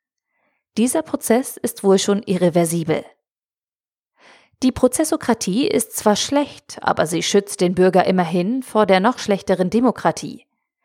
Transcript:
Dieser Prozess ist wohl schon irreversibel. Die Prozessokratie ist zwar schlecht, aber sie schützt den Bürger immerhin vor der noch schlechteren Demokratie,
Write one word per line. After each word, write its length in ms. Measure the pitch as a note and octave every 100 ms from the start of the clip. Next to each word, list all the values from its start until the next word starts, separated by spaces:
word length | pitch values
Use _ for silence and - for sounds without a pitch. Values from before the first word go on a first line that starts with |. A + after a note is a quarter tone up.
| _ _ _ _ _ _ _ -
Dieser 240 | B3 D#4+
Prozess 540 | D#4 - - A3+ C4+ -
ist 280 | E3 -
wohl 140 | G3 F#3+
schon 240 | G3+ G3+
irreversibel. 840 | - F3+ F3+ E3+ E3+ E3+ D#3+ D3 - _ _ _ _ _ _ _ _ _ _ _ _ _ _ -
Die 100 | B3+
Prozessokratie 920 | - B3+ - D#4 D#4 - A3+ - G#3 -
ist 300 | B3 - -
zwar 200 | G#3+ G3+
schlecht, 640 | - C#4+ C#4+ - - -
aber 260 | - - E3
sie 160 | E3
schützt 380 | - G3+ G3 -
den 140 | F3+
Bürger 320 | F3+ F#3 F3+ -
immerhin 560 | F#3 E3 F3+ F3+ C4
vor 240 | - G#3+ G3+
der 140 | F#3
noch 180 | G#3+ -
schlechteren 500 | - F#3+ - F3 F#3
Demokratie, 800 | A3+ B3 - E3+ - - - _ _ _ _